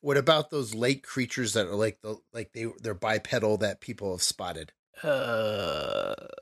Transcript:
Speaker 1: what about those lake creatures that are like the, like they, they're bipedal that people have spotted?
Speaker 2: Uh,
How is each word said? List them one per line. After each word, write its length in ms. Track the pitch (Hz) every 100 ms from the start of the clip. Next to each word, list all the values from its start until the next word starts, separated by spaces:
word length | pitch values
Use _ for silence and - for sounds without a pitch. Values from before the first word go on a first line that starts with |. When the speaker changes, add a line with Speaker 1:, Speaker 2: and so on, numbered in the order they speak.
Speaker 1:
what 160 | 147 139
about 320 | 135 156 151
those 240 | 151 120
lake 300 | 110 120 135 -
creatures 460 | - 123 - 120
that 140 | 110 95
are 80 | 101
like 260 | 110 104
the, 160 | 107 107 _
like 180 | 117 104
they, 120 | 117 113 -
they're 120 | 113
bipedal 640 | 92 113 110 - 120 107 107
that 220 | 104 95
people 300 | - 110 101
have 120 | 90
spotted? 480 | - - 92 85 78 _ _ -
Speaker 2:
Uh, 1120 | 160 139 123 113 110 104 92 73 71 - 50 50 - -